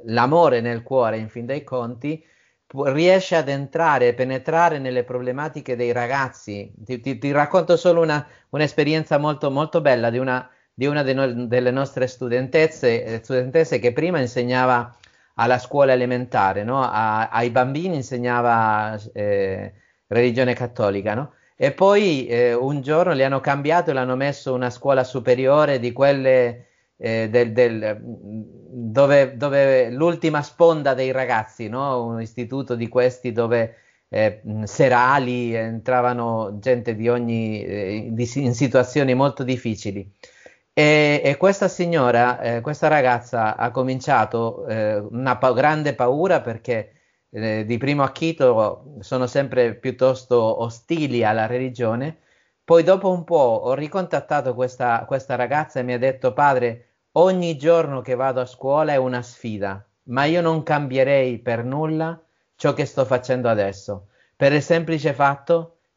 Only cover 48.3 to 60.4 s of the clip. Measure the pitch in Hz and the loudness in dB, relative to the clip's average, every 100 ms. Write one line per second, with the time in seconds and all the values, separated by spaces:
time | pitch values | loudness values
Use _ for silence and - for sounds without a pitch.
48.3 | 160 131 113 107 - - 139 101 131 123 | 2 4 4 2 -2 -12 -20 -8 -4 -2
49.3 | 139 139 127 120 104 135 123 131 127 - | -2 -2 0 0 -2 -8 0 0 0 0
50.3 | 120 110 113 117 113 - 165 147 120 107 | 2 2 0 -6 -8 -6 -4 -2 0 0
51.3 | 110 110 123 131 117 117 117 143 165 _ | 0 -2 -2 -6 -4 -2 -2 -6 -10 _
52.3 | _ _ _ - 170 170 190 196 180 160 | _ _ _ 4 4 6 4 2 -2 0
53.3 | 165 127 113 123 135 147 196 180 151 - | 2 4 2 0 -2 -4 -6 -4 -4 -2
54.3 | 147 131 117 127 - 123 117 - 135 - | -2 -2 -2 -4 -2 -2 -2 -2 -6 -4
55.3 | 123 120 143 156 135 123 123 131 127 131 | -4 -2 -2 -4 -6 -4 -2 0 0 -2
56.3 | 123 143 127 123 117 _ _ _ - 180 | 2 2 2 0 -4 _ _ _ 2 4
57.3 | 185 175 151 151 170 156 135 123 123 135 | 2 -2 0 2 2 2 -4 -4 -2 -2
58.3 | 127 123 - 131 143 156 139 127 123 120 | -2 -4 -6 -2 0 2 0 0 -4 -8
59.3 | - 120 107 98 98 - _ - 123 143 | -12 -10 -6 -6 -8 -16 _ -6 -2 0
60.3 | 175 | 2